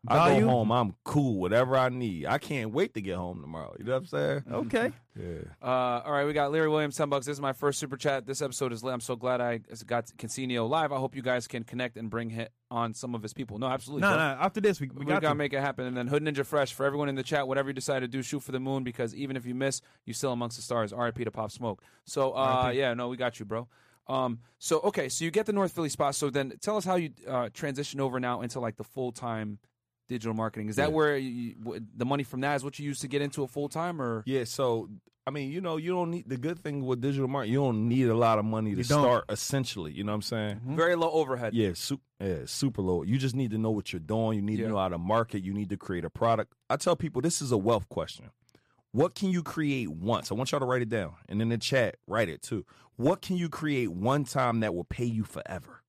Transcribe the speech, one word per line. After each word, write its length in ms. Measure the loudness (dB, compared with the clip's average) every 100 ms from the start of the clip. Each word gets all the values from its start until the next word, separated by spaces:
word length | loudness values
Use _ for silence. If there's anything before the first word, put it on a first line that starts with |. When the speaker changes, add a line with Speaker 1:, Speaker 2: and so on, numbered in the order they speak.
| 2
Speaker 1:
I 80 | 4 6
Speaker 2:
value. 120 | 6 6
Speaker 1:
go 40 |
home, 220 | 6 4
I'm 240 | 4 2 -2
cool. 360 | 0 2 4 2
Whatever 380 | 4 4 6 4
I 120 | 4
need. 360 | 0 -2 -2 0
I 100 | -2
can't 340 | -2 -4 -2
wait 220 | 0 0
to 80 | -2
get 140 | -4 -4
home 240 | -4 -8
tomorrow. 340 | -10 -10 -10 -10
You 60 | -2
know 80 |
what 40 | -2
I'm 80 | -2
saying? 380 | -2 0 0 -2
Speaker 2:
Okay. 400 | -4 0 0 0 -4 _ -12
Speaker 1:
Yeah. 60 | -8 -8 -10 -10
Speaker 3:
Uh, 400 | -2 0 2 0 0
all 60 |
right, 140 | 0 2
we 80 |
got 180 | 2 2
Larry 180 | 4 4
Williams, 260 | 4 0 0
ten 140 | 0
bucks. 160 | 0 -2
"This 120 | -4
is 40 |
my 120 | -2
first 260 | 0 0 0
super 180 | -4 -2
chat. 280 | 0 0 -2
This 140 | -4
episode 300 | -4 0 -2
is 100 | -2
lit. 100 | -4
I'm 60 | -4
so 160 | -4 -2
glad 260 | 0 2
I 200 | 2 -2 -6 -16 -2
got, 240 | -2 -2 -10
can 120 | -10
see 160 | -6 -2
Neil 220 | 0 2
live. 240 | 2 2
I 60 | 0
hope 180 | -2 -4
you 60 |
guys 240 | 0 0 -2
can 160 | -8
connect 340 | -6 -4 -4 -4
and 120 | -6
bring 200 | -4 -4
hi-, 200 | -6 -8 _ _
on 240 | -2 -2
some 220 | -4 -6 -6
of 80 |
his 100 | -6
people." 240 | -8 -8 -4
No, 80 | -2
absolutely, 340 | -2 -4 0
Speaker 2:
No, 80 | 2
Speaker 3:
bro. 80 | 4
Speaker 2:
no, 60 | 2 2
after 200 | 0 2
this, 180 | 2 2
we, 100 | -4
we 100 | -6
Speaker 3:
We 60 | 0
Speaker 2:
got 160 | 2
Speaker 3:
gotta 60 | 2
Speaker 2:
to. 40 | 2
Speaker 3:
make 180 | 0
it 80 | 0
happen. 260 | 0 -2 -4
And 100 | -2
then 80 | 0
Hood 140 | 2
Ninja 240 | 2 -2 0
Fresh, 280 | 2 2
"For 120 | 2 0
everyone 240 | 2 0
in 60 | -2
the 80 |
chat, 240 | 0 0 2
whatever 220 | 0 0
you 40 |
decide 280 | -2 -2 0
to 60 | 0
do, 140 | -4
shoot 200 | -4 -6
for 100 | -4
the 80 | -4
moon, 240 | -2 -2
because 320 | -2 -2 -4 -2
even 200 | -4 -4
if 80 | -4
you 80 | 0
miss, 260 | 0 0 _ _ -10
you 80 |
still 200 | -4 -2
amongst 240 | 0 -4 -6
the 40 |
stars. 280 | -2 0 0
R 140 | 0 -2
I 40 |
P 120 | 0
to 80 | -4
Pop 180 | -4 -6
Smoke." 320 | -4 -6 -6 _ _
So, 300 | -6 0 2
uh, 20 | 4
Speaker 2:
R 320 | 2 4 2
I 40 |
P. 40 | 2
Speaker 3:
yeah, 140 | 0
no, 140 | 0 -4
we 80 | -2
got 220 | -4 -4
you, 60 | -6
bro. 220 | -6 -6 _ _ _ -4
Um, 320 | 0 0 -2 -10 _
so, 220 | 0 2
okay, 280 | 2 0 -2
so 160 | -2 0
you 60 |
get 160 | 0 2
the 60 |
North 180 | 2 0
Philly 180 | 0 -4
spot. 240 | 2 0
So 160 | 2 0
then 240 | 0 -2 -4
tell 140 | -2 0
us 60 | 2
how 100 | 0
you, 140 | 0 -8 -4
uh, 220 | -2 -2
transition 460 | -4 -6 -4 -6 -2
over 180 | -2 0
now 220 | -2 -2
into, 180 | -4 -4
like, 160 | -4 -6
the 80 |
full-time 760 | -10 -6 -6 -4 -6 -4 -6 -8 _ _ _ _ _
digital 280 | -4 -2 0
marketing. 340 | 0 -2 -2
Is 60 | 2
that 140 | 2
Speaker 1:
Yeah. 60 | 6
Speaker 3:
where 220 | 4 4
you, 380 | -2 -6 -6 -8
w-, 260 | -8 -8 -10 -4
the 100 | 0
money 160 | 0
from 180 | 0 -2
that 120 | 0 0
is 80 |
what 140 | -2 -8
you 80 | -8
use 140 | -6
to 80 | -2
get 160 | -2
into 200 | -2 -2
it 60 | -4
full-time, 500 | -2 -4 -2 -4 -2
or? 220 | -2 -2 0
Speaker 1:
Yeah, 160 | 0
so, 440 | 0 0 2 2 -2 -12 _ _ -6
I 60 |
mean, 200 | -4 -4
you 80 | -4
know, 160 | -2 -2
you 120 | 0
don't 220 | 0 0
need, 180 | -2 -4
the 80 | -4
good 220 | -4 -4
thing 260 | -4 -4 0
with 160 | 0
digital 260 | 0 0 0
marketing, 260 | 0 2
you 60 | 4
don't 260 | 4 4 2
need 200 | 4 6
a 40 |
lot 240 | 6 6 6
of 80 | 4
money 240 | 0 0
to 40 | 0
Speaker 2:
You 60 |
don't. 180 | 2 6
Speaker 1:
start, 240 | 6 6 2
essentially. 600 | -4 0 0 0 -4 -6
You 100 | -4
know 80 | -2
what 60 | -2
I'm 40 |
saying? 340 | -2 -2 -2 -4
Speaker 2:
Mm-hmm. 180 | -4 2
Speaker 3:
Very 180 | 4 4
low 140 | 4
overhead. 460 | 2 2 0 0 2
Speaker 1:
Yeah, 160 | 2
su-, 260 | 2 -4 -6 _ _
yeah, 220 | -4 -2 -4
super 380 | -2 -2 0
low. 180 | 2 2
You 160 | 2 0
just 160 | 2 0
need 140 | -2
to 80 | 0
know 140 | 0
what 200 | 0 -2
you're 80 | -8
doing. 360 | -2 0 2 0
You 80 |
need 160 | 0 -2
Speaker 3:
Yeah. 60 | 0
Speaker 1:
to 80 |
know 40 | 0
how 120 | 0
to 100 | 0
market. 440 | 2 2 2 -2
You 120 | -4 -4
need 140 | -4
to 80 | -6
create 280 | -4 -4 -4
a 60 |
product. 420 | -2 2 2 0 _ _
I 60 | -2
tell 180 | 2 2
people 280 | 0 0
this 180 | 0 -2
is 100 | 0
a 60 | 2
wealth 320 | 4 2 0
question. 400 | -6 -6 -10 -18 _ _ _ _ _ _
What 240 | 2 2 2
can 160 | 2
you 100 | 2
create 480 | 0 -2 0 0 -2
once? 420 | -4 0 0 0
I 40 | -4
want 160 | 0
y'all 80 | 0
to 80 | 2
write 160 | 2
it 60 | 2
down. 260 | 0 -2 -6 -6
And 140 | -2
in 80 | 0
the 80 | 0
chat, 380 | 2 2 2 0 -4
write 240 | 0 0
it 140 | -2
too. 200 | -6 -6 -6 -18 -20 0
What 240 | 2 2
can 120 | 0 -2
you 120 | -2
create 420 | -2 -2 0 0
one 320 | 0 2 2
time 360 | 2 2 2 2
that 120 | 2 -2
will 100 | -6
pay 180 | -2 -2
you 180 | 0 -2
forever? 560 | -6 -8 -10 -12 -20